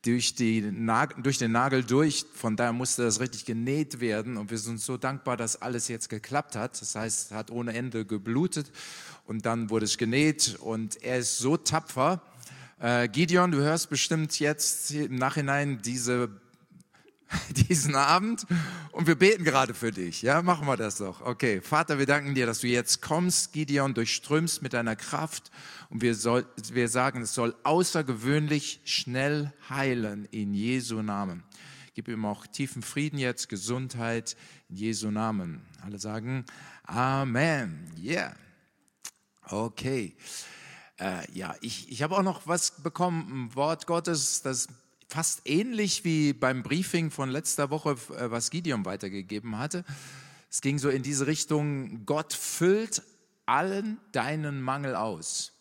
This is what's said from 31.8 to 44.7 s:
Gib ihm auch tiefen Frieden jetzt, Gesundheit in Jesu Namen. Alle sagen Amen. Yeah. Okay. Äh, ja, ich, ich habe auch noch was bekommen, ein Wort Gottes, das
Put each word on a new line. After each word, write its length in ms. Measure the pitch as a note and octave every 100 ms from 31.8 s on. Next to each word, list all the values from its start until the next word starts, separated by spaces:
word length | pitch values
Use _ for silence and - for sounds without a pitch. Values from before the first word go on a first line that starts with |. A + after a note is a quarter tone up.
| -
Gib 120 | - A#2+
ihm 160 | A2+
auch 220 | G#2+ G#2 -
tiefen 360 | - C3+ B2+
Frieden 360 | - - D3+ C#3+
jetzt, 300 | B2+ A#2+ -
Gesundheit 880 | G2+ G#2 B2 C3 B2 A2+ A#2 A2+ - - - _
in 80 | F#2
Jesu 340 | G#2+ G#2+ G#2+
Namen. 520 | G#2 A2+ G#2+ F2 D2+ - -
Alle 160 | F#2+ G#2
sagen 460 | G#2+ A2 A2+ C3 B2 - - -
Amen. 1080 | - G#2+ B2+ C3+ C3+ A#2 D#3+ D3 A2 D2+ - E2
Yeah. 360 | F#2+ E3+ B1+ - - _ _ _ _ _ - _ _ _
Okay. 760 | - G2+ A2+ - B2+ C3+ F#2+ - - - - - - - - -
Äh, 280 | F#2+ F#2 -
ja, 240 | - F#2 -
ich, 300 | A#2 - -
ich 120 | A#2
habe 140 | D3+ F#3+
auch 60 |
noch 240 | F#3+ D#3+ D3+
was 360 | E3+ - -
bekommen, 640 | D#3 - F3+ E3 G#2 C3 A#2+
ein 60 | A#2+
Wort 320 | D3 D#3+ -
Gottes, 540 | E3+ E3+ D#3+ C3+ -
das 260 | C3+ B2+ -